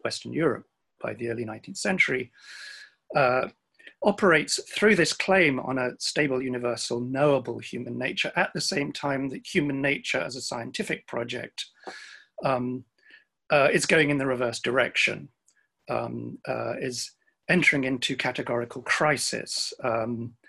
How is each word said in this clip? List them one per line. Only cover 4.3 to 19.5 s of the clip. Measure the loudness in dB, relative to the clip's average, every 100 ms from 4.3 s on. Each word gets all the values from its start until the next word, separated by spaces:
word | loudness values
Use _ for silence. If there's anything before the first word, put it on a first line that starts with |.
| 6 4 -4 -4
through | 2 4 6
this | 4
claim | 2 4 6 6 2
on | -2 -2
a | -2 -4
stable, | -4 0 0 0
universal, | -2 -2 -2 -4 -4 -4
knowable | -2 2 4 4 0 -8
human | -8 -8 -6 -4
nature | -4 -2 -2 0
at | 0
the | -2
same | -2 -2 -2
time | -4 -2 -2 -4
that | -6 -2
human | 0 0 0
nature | 0 0 -2 -2
as | -2 -6
a |
scientific | -6 -6 -6 -6 -4 -6 -6
project, | -6 -4 -6 -8 -10 -12 _ -16 -16 -18 -20 _ -4 0
um, | 0 -2 -6 -10 _ _ -20 _ _ 2
uh, | 4 6
is | 4 4
going | 4 4
in | 2
the | 0
reverse | 0 -2 -2
direction, | 0 2 2 2 0 -2 -10 _ _ _ _ _ -6
um, | -4 -4 -6 -8 -10 -6
uh, | -4 -4 -4
is | -6 -8 -10 _ _ _ 0
entering | 4 4 2
into | 0 -2 -2 -2
categorical | -2 -2 -2 -2 -2 -6
crisis. | -4 2 2 2 0 -4 -6